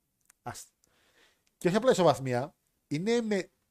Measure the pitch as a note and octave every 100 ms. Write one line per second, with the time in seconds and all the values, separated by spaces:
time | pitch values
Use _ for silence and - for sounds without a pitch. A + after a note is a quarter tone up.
0 | _ _ _ _ A#2+ - - _ _ _
1 | _ _ _ _ _ _ F3 G#3 B3+ G#3
2 | E3+ C3+ C3 A#2+ D3 _ _ _ - D3+
3 | G3+ A#3+ A3+ G3 E3 _ _